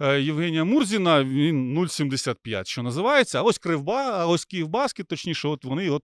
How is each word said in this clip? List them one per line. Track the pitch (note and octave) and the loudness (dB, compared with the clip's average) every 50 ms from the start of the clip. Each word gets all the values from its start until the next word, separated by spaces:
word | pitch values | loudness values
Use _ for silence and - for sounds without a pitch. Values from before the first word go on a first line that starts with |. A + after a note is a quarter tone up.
е, | D3 C3+ C#3 C#3+ | 0 2 2 2
Євгенія | C3+ D3+ D3+ D#3 E3+ F3 D#3+ D#3+ D#3+ | 2 0 0 0 0 0 0 0 2
Мурзіна, | F#3 B3 D#4 C4 F#3+ A3 G#3 F#3 E3+ D#3+ C#3+ C3+ | 4 4 2 2 2 0 0 2 4 4 4 4
він | C3 C3 C#3+ D3 E3 D#3+ C3+ B2+ B2+ C#3 | 2 2 2 2 2 2 0 0 0 0
нуль | D#3+ F3+ | 0 0
сімдесят | D#3 - - D3+ C#3 C3 B2 - C3+ A2+ - - | -2 -2 -2 -2 -2 -2 -4 -4 -4 -6 -6 -6
п'ять, | A#2 A2 F#2+ F#2+ - | -6 -6 -6 -6 -6
що | - C3 A#2+ | -6 -6 -4
називається. | B2 A#2+ D#3 G3 B3 D4 C#4 B3 - - C3 | -4 -2 -2 0 2 4 4 2 2 0 0
А | F3 | 2
ось | A3+ - - | 2 2 0
Кривба-, | - E3+ E3 D3 C#3 E3 A3+ C4+ C#4 C4 G#3+ | 0 -2 -2 -2 0 -2 -2 -2 -2 -2 -2
а | F#3 E3+ | 0 2
ось | E3+ F3 E3 - | 2 2 0 0
Київбаскет, | - F#3+ F3+ D#3+ D#3 F3 A#3+ C#4 A#3+ - - F#3 - | -4 -6 -6 -6 -2 -2 0 -2 -2 -2 -6 -10 -8
точніше, | E3 - - F3+ D#3 - - D3 | -8 -8 -6 -6 -6 -4 -2 -4
от | D3+ C#3 - | -4 -4 -6
вони | B2+ C3+ E3 G3 E3+ | -6 -4 -2 -2 0
от | C#3 C#3+ - _ | -2 -2 -4 _